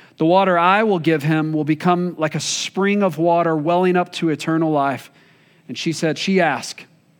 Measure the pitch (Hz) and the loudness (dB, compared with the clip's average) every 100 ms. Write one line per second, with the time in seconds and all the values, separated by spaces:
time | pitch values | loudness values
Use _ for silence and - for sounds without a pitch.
0 | - - 160 185 190 175 175 202 220 185 | -16 -2 2 4 4 4 4 4 2 0
1 | 160 156 143 160 156 156 147 151 180 175 | 0 0 2 0 0 -2 -2 0 2 0
2 | 175 160 156 156 - - - 190 196 202 | 0 -4 -4 -4 -6 -6 -6 -2 0 2
3 | 196 151 170 170 170 160 147 175 185 180 | 0 0 0 2 2 0 0 2 2 2
4 | 175 - 165 156 - 160 160 151 139 123 | -2 -2 -2 -2 -2 0 0 0 0 -4
5 | - _ _ _ _ _ - 127 175 151 | -10 _ _ _ _ _ -14 -8 -6 -2
6 | 165 143 - 190 165 123 - - - _ | -2 -2 0 2 2 -2 -8 -16 -20 _
7 | _ _ | _ _